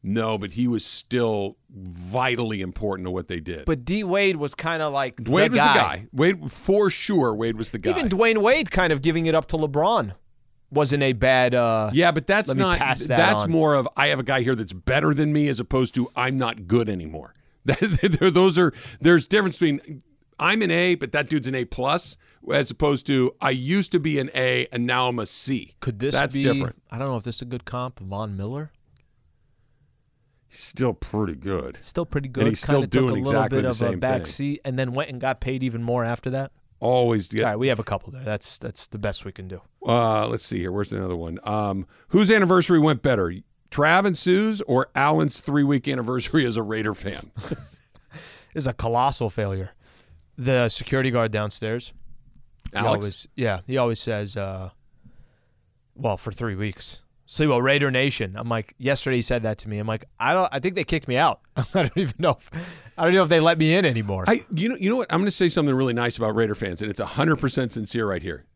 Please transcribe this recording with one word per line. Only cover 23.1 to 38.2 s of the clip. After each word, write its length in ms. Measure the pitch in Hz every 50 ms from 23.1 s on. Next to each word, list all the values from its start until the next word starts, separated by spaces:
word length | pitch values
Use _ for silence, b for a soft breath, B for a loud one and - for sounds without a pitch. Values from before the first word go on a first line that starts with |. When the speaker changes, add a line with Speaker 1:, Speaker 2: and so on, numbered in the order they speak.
| 139 131 127 127 - _
Speaker 1:
"I 120 | - 139
used 420 | 135 127 127 135 180 202 190 - -
to 80 | 175
be 180 | 143 156 151 139
an 100 | 131 123 -
A, 320 | 135 127 127 127 123 127 - -
and 120 | 120 120
now 220 | 123 127 127 127
I'm 100 | 127 123
a 80 | 120 107
C." 500 | - - - - - 139 113 - - _ _
Speaker 2:
Could 200 | - 135 113 101
this 140 | 120 139 -
Speaker 1:
That's 220 | 131 143 139 135
Speaker 2:
be, 80 | 139 139
Speaker 1:
different. 380 | 135 - - - 87 - _ _ _
Speaker 2:
I 60 | -
don't 100 | 117 135
know 80 | 139 127
if 80 | 117 98
this 140 | 120 113
is 60 | - 127
a 20 |
good 180 | 120 120 120 -
comp, 360 | - - 123 123 127 127 -
Von 340 | 95 95 98 101 110 104 101
Miller? 380 | 95 98 107 127 143 156 151 _ _ _ _ _ - _ _ _ _ _ _ _ _ _ _ _ _ _ _ _ _ _ _ _ _ _ _ _ _ _ _ _ _ _ _
Speaker 1:
He's 100 | - -
still 340 | - - - - 123 123 -
pretty 420 | - - - - 104 107 92 80
good. 420 | 65 62 98 98 85 65 65 - -
Speaker 2:
Still 240 | - - - - 170
pretty 220 | - - 143 139
Speaker 1:
And 60 | 135 123
Speaker 2:
good. 140 | 131 113
Speaker 1:
he's 120 | 113 110 -
still 220 | - - 143 139
Speaker 2:
Kinda 60 | 135
Speaker 1:
doing 200 | - - 131 131
Speaker 2:
took 80 | 127 117
a 40 | 123
Speaker 1:
exactly 360 | 127 139 - 113 110 110 131
Speaker 2:
little 20 | 135
bit 20 | 131
Speaker 1:
the 60 | 127
Speaker 2:
of 60 | 120
Speaker 1:
same 180 | 110 120 117 104
Speaker 2:
a 20 |
back 260 | 90 - 127 131 123 -
Speaker 1:
thing. 20 | 78
Speaker 2:
seat 300 | - - 139 143 147 - _
and 120 | 139 127
then 160 | 127 131 123 120
went 160 | 135 151 -
and 100 | 135 123
got 200 | 127 131 131 -
paid 220 | - 127 131 131 131
even 180 | 131 113 117 117
more 200 | 117 120 123 117
after 260 | 117 120 - - 131
that. 200 | 127 135 135 135 _ _ _ _ _ _
Speaker 1:
Always 500 | - 113 127 127 123 117 117 107 90 -
get 120 | - 107
Speaker 2:
All 60 | 110 117
right, 40 | 104 107
we 100 | 127 135
have 100 | 123 110
a 40 | 110
couple 280 | - 104 95 - -
there. 120 | 139 127